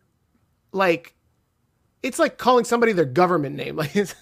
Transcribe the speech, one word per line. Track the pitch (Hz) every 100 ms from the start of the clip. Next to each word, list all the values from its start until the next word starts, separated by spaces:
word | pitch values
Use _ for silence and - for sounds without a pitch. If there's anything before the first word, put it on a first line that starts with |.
| _ _ _ _ _ _ _
like, | 190 190 165 - _ _ _ _ _ _ _ _ _
it's | 262 -
like | 311 -
calling | 240 254 220
somebody | 240 233
their | 185 143
government | 127 180 175 139 143
name. | 135 147
<laughs> |
Like, | 147 202
it's, | 196 -